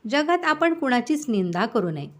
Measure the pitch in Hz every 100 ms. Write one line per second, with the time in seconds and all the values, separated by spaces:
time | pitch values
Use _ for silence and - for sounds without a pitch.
0 | 220 285 302 349 339 302 339 330 269 247
1 | 240 302 302 214 180 175 226 233 180 151
2 | 143